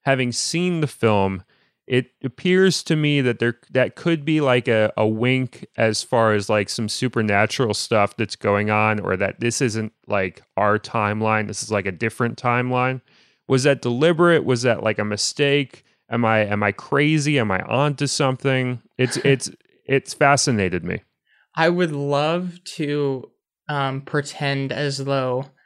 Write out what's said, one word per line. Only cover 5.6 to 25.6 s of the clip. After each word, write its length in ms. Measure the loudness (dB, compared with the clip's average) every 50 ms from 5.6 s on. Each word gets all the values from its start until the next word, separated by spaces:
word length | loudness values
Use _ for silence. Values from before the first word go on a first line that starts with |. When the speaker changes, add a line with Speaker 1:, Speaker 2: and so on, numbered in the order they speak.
| -20 -10 _
Speaker 1:
as 260 | 0 0 0 0 -2 -4
far 300 | 0 2 2 4 4 2
as, 160 | 0 0 0
like, 180 | 0 0 0
some 220 | -2 -4 -6 -6 -6
supernatural 840 | -4 -4 -4 -2 -2 0 0 2 4 4 4 2 2 -2 -2 -2 -2
stuff 440 | -4 -2 0 2 2 2 0 0
that's 180 | -4 -6 -6 -6
going 340 | -4 0 0 2 2 2 0
on, 300 | 2 2 2 2 0 -2
or 160 | -2 -4 -2
that 240 | -2 -2 -4 -4 -4
this 220 | -4 -4 -2 0
isn't, 320 | -2 -2 -2 -4 -6 -6 -10 _ _
like, 340 | -4 -2 -2 -2 -2 -6 -12 _ _ _
our 200 | 0 2 2 2
timeline. 720 | 0 -2 -4 -2 -2 0 0 -2 -2 0 0 0 0 -2
This 160 | -4 -8 -10 -6
is, 80 | -4
like, 140 | -4 -2 -2
a 60 | -4
different 460 | -4 -4 -4 -4 -2 -2 -4 -4 -4
timeline. 640 | -4 -2 -2 0 0 -2 -2 -2 -2 -2 -2 -4 -6 -12 _ _ _ _ _ _ _ _
Was 160 | 0 0 2 4
that 180 | 2 2 2
deliberate? 640 | 0 -2 0 2 2 2 4 4 4 4 4 4 2
Was 200 | 2 0 2 2
that, 200 | 0 0 2 0
like, 160 | -2 -2 0
a 60 | -2
mistake? 800 | -2 -4 -4 -4 -4 -2 0 2 2 2 2 0 -4 -8 -18 _ _ _ _ _ -4
Am 160 | -2 0 2
I, 140 | 4 4 2
am 220 | 2 2 0 0
I 100 | 0 0
crazy? 680 | -2 -4 -6 -2 0 2 2 2 2 2 0 0 0 2
Am 100 | 2 0
I 120 | 0 -2 -2
onto 440 | -2 0 0 0 0 0 -2 -4
something? 760 | -4 0 0 0 0 0 0 -2 0 0 0 0 -2 -4 -6 -10 _ _
It's, 200 | -2 -2 -2 -2
Speaker 2:
<laughs> 60 | 0 2
Speaker 1:
it's, 240 | 2 2 2 0 -8 -14 _ _ _ _ _ _
it's 280 | -2 0 0 0 -4 -2
fascinated 720 | 2 4 4 4 4 2 0 0 0 0 0 -2 -4 -4
me. 180 | -6 -6 -8 -10 _ _ _ _ _ _ _ _ _ _
Speaker 2:
I 140 | 0 2 2
would 220 | 2 2 0 -2
love 720 | -2 -4 -2 -2 0 0 0 0 -2 -2 -4 -8 -10 -14 _ -14 -8
to, 540 | -6 -4 -4 -2 -2 -2 -2 -4 -6 -10 -14 _ _ _ _ _ _ _
um, 340 | -6 -4 -2 -2 -2 -4 -6
pretend 720 | -8 -4 -4 -4 -4 -4 -8 -6 -4 -4 -2 -2 -4 -4
as 260 | -4 -4 -4 -4 -4 -4
though 460 | -4 -2 -2 -2 -2 -2 -2 -4 -6 -8 _ _